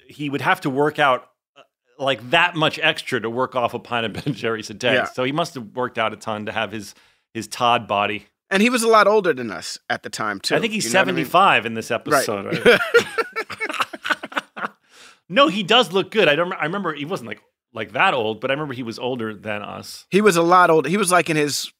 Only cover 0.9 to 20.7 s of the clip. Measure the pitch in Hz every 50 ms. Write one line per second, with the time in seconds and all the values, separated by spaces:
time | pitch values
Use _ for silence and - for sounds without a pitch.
0.9 | 147 156 147 135 127 117 - _ _ _ _ _ _ 139 - _ _ _ _ 123
1.9 | 120 143 135 135 135 110 117 123 165 165 170 175 170 156 156 147 - 156 156 156
2.9 | 156 - - - 127 120 104 113 113 123 127 123 - 131 120 110 120 113 - -
3.9 | 120 117 113 107 - - - 143 123 - 120 113 113 110 107 - 107 95 123 123
4.9 | 110 120 110 - - - 127 131 143 160 170 160 - 135 113 101 - 127 123 120
5.9 | 120 120 113 107 107 101 - 117 110 107 104 110 101 110 110 101 107 110 98 -
6.9 | - _ _ _ _ _ _ _ - 113 98 - - - 127 120 120 120 110 95
7.9 | 107 101 104 101 107 101 - _ _ _ _ - 190 190 214 247 262 240 226 226
8.9 | 226 214 202 196 214 214 185 175 139 127 123 110 92 80 - - - - _ -
9.9 | 120 - - 117 - - 113 107 101 101 - - - 147 196 233 214 208 - 117
10.9 | 120 190 190 190 180 165 147 120 - 180 196 185 143 120 107 117 113 113 110 -
11.9 | 120 107 - 147 147 135 113 113 107 98 98 107 - - - 233 - - 698 659
12.9 | - 466 - - - 440 - - - 440 415 - - - 440 - - - - -
13.9 | - - - - - - - - - - - _ - - 180 - - _ _ _
14.9 | _ - - - - _ _ - 170 247 285 - 180 214 202 160 220 254 240 156
15.9 | 180 196 180 190 - 220 190 151 143 156 175 180 185 - 156 147 185 208 190 165
16.9 | 151 143 143 151 196 151 120 110 110 - _ _ _ _ _ _ - 110 113 98
17.9 | 101 131 175 196 165 127 107 107 110 101 - 131 139 147 156 143 127 123 127 113
18.9 | 107 - 127 123 131 123 110 110 107 95 95 107 104 104 101 95 95 101 107 -
19.9 | - - - - - 196 214 208 170 170 170 170 180 185 180 170